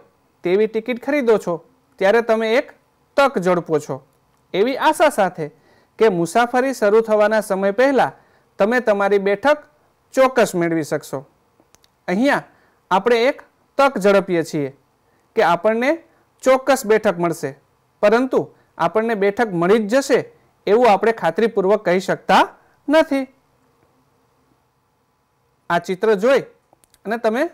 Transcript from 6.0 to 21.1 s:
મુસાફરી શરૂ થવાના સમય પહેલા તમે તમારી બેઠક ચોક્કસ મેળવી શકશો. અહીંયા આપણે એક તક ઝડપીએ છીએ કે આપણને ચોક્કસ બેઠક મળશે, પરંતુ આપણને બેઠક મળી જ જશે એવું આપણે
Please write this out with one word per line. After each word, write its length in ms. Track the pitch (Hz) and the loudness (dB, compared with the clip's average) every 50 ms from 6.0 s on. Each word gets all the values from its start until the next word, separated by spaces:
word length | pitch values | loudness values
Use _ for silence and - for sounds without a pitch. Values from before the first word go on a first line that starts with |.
| 220 220 | 2 2
મુસાફરી 640 | 180 170 170 165 - 226 240 240 - 247 262 269 247 | 2 0 -2 0 0 0 0 0 0 -2 -2 -2 -2
શરૂ 260 | - 214 202 214 226 | -2 0 2 2 2
થવાના 420 | 220 220 214 208 208 208 220 214 | 2 2 2 2 2 2 0 -2
સમય 300 | 202 - 190 190 196 202 | -2 -2 -4 -2 -2 -2
પહેલા 400 | 196 - 262 277 269 220 160 139 - _ _ _ _ _ _ _ _ - | 0 2 2 2 2 2 0 -2 -4 _ _ _ _ _ _ _ _ -2
તમે 220 | 196 220 247 254 | 0 0 0 0
તમારી 460 | 240 220 202 202 202 196 208 202 190 202 | 0 0 0 0 2 0 0 0 0 0
બેઠક 360 | 202 202 - 285 302 294 - _ _ _ _ _ _ _ _ _ - | -2 0 0 0 0 0 -4 _ _ _ _ _ _ _ _ _ 0
ચોક્કસ 380 | 262 262 254 254 247 202 - 190 | 2 2 2 2 0 0 0 0
મેળવી 300 | 175 170 170 165 160 143 | -2 -2 -2 -2 -4 -4
શકશો. 340 | - 160 147 - - 147 135 143 _ _ _ _ _ _ _ _ _ _ _ _ _ _ _ _ 175 | -4 -6 -8 -8 -8 -12 -12 -12 _ _ _ _ _ _ _ _ _ _ _ _ _ _ _ _ -4
અહીંયા 340 | 180 208 262 285 240 160 - - _ _ _ _ _ _ _ - | -2 0 0 0 0 -2 -4 -10 _ _ _ _ _ _ _ -2
આપણે 280 | 180 190 190 240 240 226 233 | -2 0 2 2 2 2 0
એક 160 | 277 294 - - _ _ _ _ _ _ - | 0 -2 -4 -10 _ _ _ _ _ _ 0
તક 220 | 277 262 262 208 180 | 0 0 0 0 2
ઝડપીએ 380 | 202 196 196 185 190 175 165 151 | 2 2 2 2 0 -2 -4 -4
છીએ 260 | - - 151 139 131 - _ _ _ _ _ _ _ _ _ _ _ - | -4 -6 -6 -6 -8 -10 _ _ _ _ _ _ _ _ _ _ _ -2
કે 80 | 226 208 | 0 0
આપણને 460 | 165 170 - - 214 220 233 254 285 330 330 - _ _ _ _ _ _ _ - | 2 0 0 0 -2 -2 0 -2 -2 -2 -4 -8 _ _ _ _ _ _ _ 0
ચોક્કસ 380 | 262 269 262 262 277 262 247 208 | 0 0 2 2 0 -2 0 0
બેઠક 320 | 202 220 214 220 208 175 175 | 0 0 0 0 -2 -2 -2
મળશે, 320 | 175 170 156 - 151 135 139 _ _ _ _ _ _ _ _ - | -4 -4 -4 -6 -10 -12 -12 _ _ _ _ _ _ _ _ -2
પરંતુ 380 | 208 208 220 240 269 254 285 202 143 - _ _ _ _ _ - | 0 2 2 2 0 0 -2 -4 -4 -6 _ _ _ _ _ -4
આપણને 360 | 165 170 - 220 226 233 226 | -4 -2 -2 -2 -2 -2 -2
બેઠક 400 | 190 196 202 202 240 240 214 175 165 | -2 -2 -2 -2 -2 -4 -4 -2 -2
મળી 260 | 170 185 220 233 214 | 0 2 2 2 0
જ 140 | 196 247 277 | 0 -2 -2
જશે 180 | 269 - 247 170 - - - _ _ _ _ _ - | 0 0 0 0 -2 -4 -12 _ _ _ _ _ -2
એવું 240 | 180 202 240 247 220 | 0 2 4 4 4
આપણે 220 | 196 196 208 226 | 4 2 2 -2